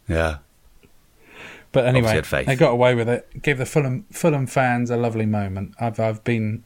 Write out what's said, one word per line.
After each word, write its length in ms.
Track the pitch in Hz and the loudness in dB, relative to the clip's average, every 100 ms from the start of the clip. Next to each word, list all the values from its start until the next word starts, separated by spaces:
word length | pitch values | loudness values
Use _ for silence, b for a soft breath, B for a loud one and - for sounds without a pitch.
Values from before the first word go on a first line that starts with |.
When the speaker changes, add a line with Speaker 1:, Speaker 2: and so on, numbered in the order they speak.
| - | -4
Speaker 1:
Yeah. 300 | 82 80 73 _ _ _ _ _ - _ _ B B B B B | 0 0 -2 _ _ _ _ _ -20 _ _ B B B B B
Speaker 2:
But 120 | - | 0
anyway, 240 | 123 131 113 | 4 4 4
Speaker 1:
Obviously 80 | 95 | 0
had 100 | - | 0
faith. 200 | 69 65 | -4 -2
Speaker 2:
they 100 | 131 | 2
got 140 | 147 | 2
away 220 | 120 123 | 4 4
with 140 | 120 113 | 4 0
it. 340 | 156 - 131 | -2 -4 -6
Give 160 | 151 131 | -2 -2
the 80 | 127 | 0
Fulham, 400 | 156 135 127 - | 0 0 -4 -8
Fulham 360 | - 175 143 127 | -2 0 0 0
fans 440 | 143 127 120 120 | 0 2 0 0
a 60 | 120 | 0
lovely 300 | 120 110 110 | 0 0 0
moment. 480 | 107 98 95 95 - | 0 -2 -6 -8 -6
I've, 220 | 120 110 | -6 -2
I've 240 | 113 107 | -2 -2
been, 400 | - 117 107 110 | -2 -2 -2 -6